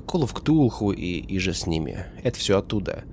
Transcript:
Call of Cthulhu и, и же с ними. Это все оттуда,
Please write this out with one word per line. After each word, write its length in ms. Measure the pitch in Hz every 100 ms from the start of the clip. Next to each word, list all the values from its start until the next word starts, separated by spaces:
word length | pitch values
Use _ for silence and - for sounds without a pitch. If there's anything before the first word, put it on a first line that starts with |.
| -
Call 180 | 175
of 100 | 123
Cthulhu 600 | - - 156 127 - 104
и, 260 | 92 87 87
и 200 | - 95
же 140 | 92
с 140 | - -
ними. 380 | 80 71 - 90 -
Это 140 | 123 -
все 220 | - 98
оттуда, 440 | - 107 - - -